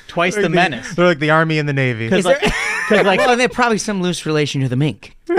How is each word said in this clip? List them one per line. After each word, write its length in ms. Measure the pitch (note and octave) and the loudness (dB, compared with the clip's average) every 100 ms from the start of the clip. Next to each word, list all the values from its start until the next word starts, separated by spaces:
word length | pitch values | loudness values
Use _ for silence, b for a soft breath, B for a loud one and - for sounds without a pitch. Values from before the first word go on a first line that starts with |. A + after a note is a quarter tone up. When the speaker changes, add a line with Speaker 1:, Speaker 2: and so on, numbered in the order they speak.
| - | -8
Speaker 1:
twice 280 | E3+ F3+ | -2 -2
Speaker 2:
They're 100 | G#3 | 0
Speaker 1:
the 40 | F3+ | 0
Speaker 2:
the, 60 | |
Speaker 1:
menace. 400 | E3+ F3+ A#2 - | 2 0 -2 -6
Speaker 2:
they're 120 | F3 F3+ | 2 2
like 100 | D3+ | 2
the 120 | D3+ | 2
Army 280 | D#3+ D#3+ D#3 | 2 2 0
and 100 | D3 | 0
the 40 | |
Navy. 360 | C#3 B2+ A2+ A2+ | 0 0 -2 -2
Speaker 1:
'Cause, 100 | F#3 | 0
Speaker 3:
Is 40 | |
there 140 | F3+ - | 2 2
Speaker 1:
like, 120 | - - - - - | 0 -2 -4 -4 0
'cause, 160 | G#3+ | 2
like 140 | G3 - | 2 2
Speaker 3:
Well, 120 | C#4 | 2
and 100 | A#3+ | 2
they're 80 | B3 | 0
probably 300 | B3 A#3+ G#3 | 0 0 0
some 220 | - G3 | -4 -4
loose 240 | F3+ E3+ D3+ | -4 -4 -2
relation 340 | D3+ D3 C#3+ | -2 -2 -2
to 80 | C3 | -2
the 80 | B2+ | 0
mink. 400 | D3+ - - - - | -2 -4 -14 -12 -4